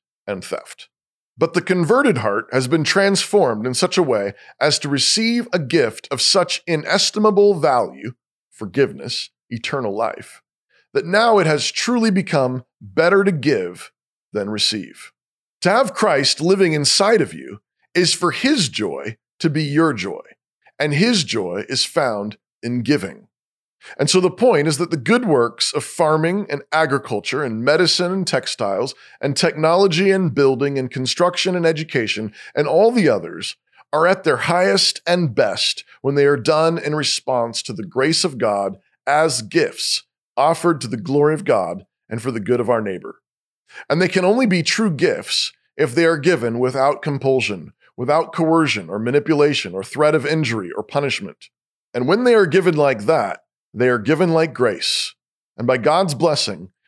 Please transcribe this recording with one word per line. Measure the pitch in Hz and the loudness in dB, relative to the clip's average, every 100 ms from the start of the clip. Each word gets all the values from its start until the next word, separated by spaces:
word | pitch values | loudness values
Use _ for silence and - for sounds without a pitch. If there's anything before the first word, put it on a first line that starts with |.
| _ _ - | _ _ -10
and | 95 | -10
theft. | - - - - - _ _ _ _ _ | -8 -10 -10 -20 -20 _ _ _ _ _
But | 165 | -2
the | 175 | -2
converted | - 180 156 247 285 123 | 0 0 2 2 2 2
heart | 107 104 - | 0 -4 -2
has | 127 127 | -2 0
been | 160 | 0
transformed | 147 202 196 190 - 208 143 110 123 | 2 2 2 0 0 2 2 0 -4
in | |
such | 127 180 196 | -2 0 0
a | |
way | 156 110 101 - - _ | 0 0 -2 -8 -20 _
as | 147 - | -2 0
to | 147 | -2
receive | 139 127 - 226 240 233 | -2 0 0 0 -2 -2
a | 180 | -4
gift | 131 165 117 - - | 0 0 0 -2 -10
of | 135 | -4
such | - 196 175 - - | 0 2 0 -4 -2
inestimable | 160 - 196 - 214 214 202 208 185 | -4 0 0 0 2 2 6 4 4
value, | 147 127 98 - 107 - _ _ _ | 2 2 0 -6 -14 -14 _ _ _
forgiveness, | _ 107 139 123 69 85 - - _ _ | _ -6 0 0 -2 -10 -10 -10 _ _
eternal | 120 - 143 113 101 | -10 -6 -6 -4 -2
life, | 113 - - - _ _ _ _ _ | -4 -6 -16 -20 _ _ _ _ _
that | 139 160 | -6 0
now | 202 233 208 | 2 4 4
it | 160 | 4
has | 147 - | 0 -2
truly | - - 247 220 | -4 -2 0 2
become | 190 - 151 127 127 - _ | 0 0 0 0 -2 -10 _
better | 104 156 165 196 | -8 0 4 4
to | 196 | 2
give | 165 135 117 90 90 - _ _ _ _ | 0 0 0 -2 -10 -20 _ _ _ _
than | 104 101 | -6 -6
receive. | 107 - 110 87 - - _ _ _ _ _ | -4 -4 -4 -10 -18 -20 _ _ _ _ _
To | 180 | 0
have | 220 247 | 2 0
Christ | - 214 143 139 - | 0 2 2 0 0
living | 160 190 185 | 0 2 2
inside | 151 139 - 202 226 | 2 0 2 4 4
of | 120 | 2
you | 80 64 - _ _ _ | -6 -16 -18 _ _ _
is | 175 175 | 0 0
for | - 175 | 2 -2
his | - 262 294 139 | 0 0 0 0
joy | - 101 69 76 117 _ _ | -4 -6 -6 -10 -12 _ _
to | 165 | -2
be | 151 | -2
your | 147 147 165 | 0 2 2
joy, | 117 92 73 - _ _ _ _ _ | 0 -8 -10 -16 _ _ _ _ _
and | 151 | -2
his | 143 226 220 131 | 2 2 2 0
joy | 110 90 92 - | -4 -4 -6 -6
is | 127 | -6
found | - - 135 104 101 - _ _ | -2 -2 -2 -2 -6 -10 _ _
in | 117 123 | -6 -4
giving. | 113 147 92 62 _ _ _ _ _ _ - - | 0 0 0 -12 _ _ _ _ _ _ -20 -4
And | 143 | 2
so | 185 | 2
the | 180 | 2
point | 180 247 170 151 | 2 2 4 2
is | 143 | -2
that | 170 | -2
the | 160 | -4
good | 117 240 233 | 0 0 4
works | 139 117 - - | 2 2 0 -4
of | 143 | -4
farming | - - 156 156 165 196 196 | -8 0 2 2 0 -2 -4
and | 143 - | -8 -2
agriculture | 156 160 139 - 107 - 135 | 0 2 0 -2 -6 -4 -4
and | 139 110 | -4 -2
medicine | 127 156 170 - 180 | 2 2 2 0 -2
and | 190 175 | -2 -2
textiles | 135 - - 104 98 131 - - - | -2 -4 -4 -2 -2 -4 -8 -20 -8
and | 139 135 | -4 0
technology | 175 147 160 175 202 160 196 | -2 0 2 4 2 2 2
and | 190 180 | 2 0
building | 127 135 131 143 139 | 2 2 2 -2 -2
and | 127 | -4
construction | 135 127 - 180 175 185 180 | -6 -6 0 0 0 -2 0
and | 165 | 0
education | 156 160 131 110 104 110 - - - | 0 -2 -2 -2 -4 -8 -12 -8 -4
and | 147 | 2
all | 160 220 | 4 4
the | 240 156 | 4 2
others | 104 80 85 - - _ _ _ | 2 -2 -10 -12 -12 _ _ _
are | 156 170 | 2 2
at | 185 | 2
their | 165 123 | 0 0
highest | - 175 190 196 - - - | 0 2 2 2 0 -2 -2
and | 180 160 107 | 0 0 2
best | 107 95 - - - - | 0 0 -4 -4 -12 -6
when | 135 143 | -2 2
they | 143 | 4
are | 143 | 2
done | 113 156 165 170 | 2 2 2 0
in | 143 151 | -4 -2
response | 139 - - 127 117 - | -2 -4 -2 -2 -2 -6
to | - | -10
the | 107 98 | -10 -6
grace | 123 143 160 | -2 0 0
of | 180 131 | -2 -2
God | 110 101 98 95 _ _ - | -2 0 -2 -6 _ _ 0
as | 147 160 123 | 2 2 -2
gifts | 110 165 147 - - - - _ _ - | -2 0 -2 -4 -4 -6 -8 _ _ 0
offered | 147 165 175 156 | 0 2 0 -2
to | 117 | -4
the | 117 | -8
glory | 101 143 147 | -2 0 2
of | 156 - | 0 0
God | 113 87 92 - _ _ | 0 0 -8 -14 _ _
and | 110 | -8
for | 120 | -6
the | 117 | -6
good | 95 123 | -2 -2
of | 113 | 2
our | 117 | 0
neighbor. | 104 92 - - _ _ _ _ _ - - | -2 -8 -12 -18 _ _ _ _ _ -20 -2
And | 151 | 0
they | 180 | 2
can | 185 180 | 2 2
only | 226 254 | 2 2
be | 180 | 2
true | 151 - 220 | 0 0 -2
gifts | 143 156 92 - - - - _ - | 0 0 -2 -4 -4 -6 -10 _ -4
if | 147 131 | -2 2
they | 165 | 2
are | 165 | 2
given | 147 160 117 117 | 0 0 0 -2
without | 127 135 135 - | -2 2 0 0
compulsion, | 156 139 135 135 101 95 78 _ _ - | -4 -2 0 0 0 -6 -12 _ _ -8
without | 123 156 165 | 0 0 0
coercion | - 160 165 151 104 82 | -2 2 2 2 -2 -6
or | 101 | -6
manipulation | 113 143 143 147 147 143 95 | 0 0 0 2 2 2 -6
or | 90 | -10
threat | 95 127 151 156 | -10 0 2 2
of | 139 | 0
injury | 160 135 113 90 - | -2 -2 -4 -6 -10
or | |
punishment. | 107 143 143 - 98 - - _ _ _ _ | -6 -4 -4 -6 -10 -16 -20 _ _ _ _
And | 123 127 | -4 0
when | 202 247 | 2 4
they | |
are | 226 180 | 4 4
given | 165 180 151 | 4 2 2
like | 143 120 104 | 2 2 0
that, | 160 101 - _ _ _ | 0 0 -6 _ _ _
they | - 127 | 0 2
are | 120 | 2
given | 104 151 175 | 0 0 2
like | 165 160 120 | 2 0 0
grace. | 120 90 - - - - _ _ _ - | 0 0 -4 -4 -6 -12 _ _ _ -6
And | 120 | 0
by | 131 | 2
God's | 113 165 190 131 | 2 2 0 0
blessing, | 165 143 - 90 92 _ | 0 0 -4 -8 -16 _